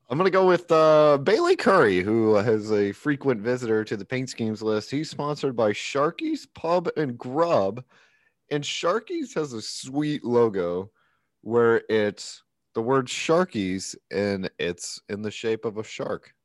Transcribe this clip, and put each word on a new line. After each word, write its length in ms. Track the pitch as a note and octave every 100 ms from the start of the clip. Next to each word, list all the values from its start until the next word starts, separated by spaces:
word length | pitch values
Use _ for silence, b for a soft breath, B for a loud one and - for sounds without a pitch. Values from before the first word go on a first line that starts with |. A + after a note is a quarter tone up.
| _
I'm 80 | C#3+
gonna 120 | F#3+
go 160 | F#3 F#3
with, 240 | F3 F3
uh, 460 | D#3+ D#3 D#3 D3+ C#3+
Bailey 360 | C3+ A3+ F4 F#4
Curry, 460 | - F#3+ B2 F2+
who 320 | F#2 A2+ A2 G#2+
has 360 | G#2 A2 G#2+
a 200 | G#2+ G2+
frequent 500 | G2 D3 C#3+ C#3 A#2+
visitor 420 | G#2 B2+ A#2+ A2
to 120 | G#2+ A2
the 100 | G2
paint 240 | B2+ B2+
schemes 320 | - A2+ G#2+
list. 260 | A2 G#2+ G#2
He's 180 | C#3 D#3
sponsored 460 | - D3 D3 C#3+ A#2
by 160 | G#2+
Sharky's 760 | G#2 - C#3 D3 E3 D#4+ D#4 -
Pub 420 | - E3 F3 F3 -
and 180 | D3+ A#2+
Grub. 680 | B2 C3+ E3+ D3 G2 A2 B2+ b b b b b _
And 120 | D3
Sharky's 680 | C#3+ - F3 G#3 - F4 C#4 -
has 180 | D3+
a 80 | A#2
sweet 600 | - - C3 C3+ D3+ D3
logo 680 | - A#2+ A#2 G2 F2 F2+ F#2+ _ _ _ _ _
where 420 | - A#2 A#2 A2+ -
it's 520 | A2 G#2 G2 - - _ _ _ -
the 60 |
word 260 | A2+ C3+ C3
Sharky's 880 | - - D#3+ F3+ A#2 F#2+ F#2+ - - _
and 380 | - G2+ G2 F#2 _
it's 400 | E2 F2+ - - _
in 120 | G#2
the 80 | G#2+
shape 320 | - A2+ A2 A#2+
of 120 | G#2
a 60 |
shark. 500 | A2 - C3+ F2+ _ _